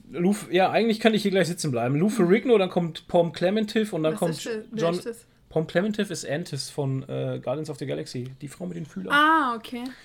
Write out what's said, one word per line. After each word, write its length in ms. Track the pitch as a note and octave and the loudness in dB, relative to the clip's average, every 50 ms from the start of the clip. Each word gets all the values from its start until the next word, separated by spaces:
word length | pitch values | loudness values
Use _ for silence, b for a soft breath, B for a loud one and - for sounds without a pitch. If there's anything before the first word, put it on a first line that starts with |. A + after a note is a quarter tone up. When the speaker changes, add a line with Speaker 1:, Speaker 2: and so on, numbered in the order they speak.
| - - | -16 -12
Speaker 1:
Lou 200 | - D#3 F3 F#3+ | -4 0 2 2
F-, 180 | G#3 G3+ D#3 - | 2 0 -2 0
ja, 200 | E3+ D3+ C#3+ C#3 | 2 4 4 4
eigentlich 280 | C3+ F3+ A3 A#3 G#3 A3 | 4 2 2 2 2 2
kann 140 | - A3 | 2 4
ich 80 | A3 G3+ | 4 4
hier 80 | G3+ G3+ | 2 2
gleich 180 | F3+ F#3+ E3 D3+ | 2 2 2 2
sitzen 220 | F3+ - - D3+ | 0 -4 -4 -2
bleiben. 220 | B2 A2+ A#2 B2+ C#3 | 0 0 0 2 2
Lou 120 | D3+ F#3 G#3+ | 2 2 2
Ferrigno, 480 | G#3 - F3 E3+ F#3+ A3+ - C4 A#3 | 4 2 4 6 4 4 6 4 4
dann 140 | G3+ F#3 F3 | 4 4 2
kommt 360 | - F3+ F3 D#3+ D3+ - - - | 0 -2 -2 -2 -4 -10 -8 2
Pom 240 | - F3 E3+ E3+ | 2 4 4 2
Klementif 600 | - - F3 F#3 G#3 A3 A3 G#3+ - A3 G#3+ G#3+ | 0 0 0 2 2 0 -2 0 0 -2 -2 0
und 100 | G3 D#3+ | -2 0
dann 120 | D#3 D#3 D#3 | 0 0 0
Speaker 2:
Was 40 | - | 0
Speaker 1:
kommt 140 | F3+ E3+ D#3 | -2 -2 -2
Speaker 2:
ist 100 | C#3 - | -4 -6
das? 80 | C4 A3 G#3+ A3 - | -8 -8 -8 -10 -8
Wer 120 | A3+ G#3+ | -4 -2
Speaker 1:
John 120 | E3 E3+ F3 | 0 0 0
Speaker 2:
ist 100 | F3+ - | -2 -4
das? 200 | A#3+ A3 - - b b b b _ | -8 -10 -12 -16 b b b b _
Speaker 1:
Pom 160 | - D#3+ D#3+ | -2 -2 -2
Klementif 440 | D#3+ - F3 G3 A3 G#3 - G3+ G3 | 2 0 0 2 2 0 -2 -2 -4
ist 160 | E3 - - | -4 -8 -6
Antis 440 | - C#3 D#3+ F3 - - C3 - - | -4 -4 -4 -4 -6 -6 -8 -8 -6
von, 320 | - D3+ C#3 C3+ C3+ C3+ | -6 -4 -2 -2 -2 -4
äh, 360 | C3+ - C3 C3+ C3+ C3 B2+ B2+ | -6 -6 -6 -4 -4 -4 -6 -6
Guardians 260 | B2+ B2+ C3+ D#3 D#3 D#3 | -4 -4 -4 -4 -6 -8
of 100 | C#3+ - | -8 -8
the 60 | D3 | -6
Galaxy, 440 | C3 C#3+ D#3 D#3 - - B2+ A#2+ C3 C3 - | -6 -6 -6 -8 -8 -8 -8 -8 -8 -12 -14
die 80 | D3 C#3+ | -14 -16
Frau 160 | - - F3+ | -12 -10 -10
mit 120 | F3+ E3+ E3+ | -10 -8 -8
den 80 | D#3+ | -10
Fühlern. 260 | - - F#3+ F#3 - | -10 -10 -10 -4 0
Speaker 2:
Ah, 420 | C4+ D4 D4+ D#4 D#4+ D#4+ C#4+ B3 A#3 | 2 4 6 6 4 4 2 0 -2
okay. 280 | A3 - - B3+ A#3+ B3 C4 B3 B | -6 -8 -10 -10 -10 -10 -10 -12 B